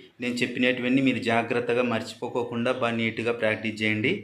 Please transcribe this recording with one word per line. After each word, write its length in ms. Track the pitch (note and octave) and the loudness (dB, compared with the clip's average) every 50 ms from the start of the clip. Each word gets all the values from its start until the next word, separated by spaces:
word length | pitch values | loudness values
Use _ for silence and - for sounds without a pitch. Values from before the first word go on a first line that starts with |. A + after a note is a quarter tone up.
| - - _ | -18 -18 _
నేను 180 | - B2 B2 A#2+ | -6 -6 -4 -2
చెప్పినటువన్నీ 680 | A#2+ B2+ A2+ - - B2+ B2+ B2 A#2+ A#2+ B2 C3 C#3 | 0 -2 -2 0 2 2 2 2 2 2 2 2 4
మీరు 200 | C3+ C3 A#2+ A2 - | 4 4 2 2 2
జాగ్రత్తగా 600 | A2+ A2+ A#2 A2+ A2+ B2+ A#2+ A#2 A#2+ A#2+ B2 B2 | 2 2 2 2 2 0 0 0 0 2 2 2
మర్చిపోకోకుండా 880 | A#2+ A2+ A2 A2+ - - - B2+ A#2 A#2+ B2+ A#2+ - A#2+ A#2 A#2 B2+ B2+ | 2 0 -2 -2 -6 -10 -8 -8 -6 -4 -4 -4 -4 -2 -2 0 0 0
బాగా 220 | B2 B2 A#2 A#2 | 0 0 -2 0
నీట్‌గా 380 | A2+ A2+ A2+ A2 A#2+ A2+ A#2 A#2 | 0 -2 -2 -2 -2 -2 -2 0
ప్రాక్టీస్ 440 | A#2 A2 G#2+ A2 G#2+ - A2 G#2 | 0 0 0 0 0 -2 -4 -4
చేయండి. 340 | G#2+ A2 G#2+ G#2+ G#2+ G#2+ C#3 G3 G3+ | -2 0 0 0 2 0 0 0 -2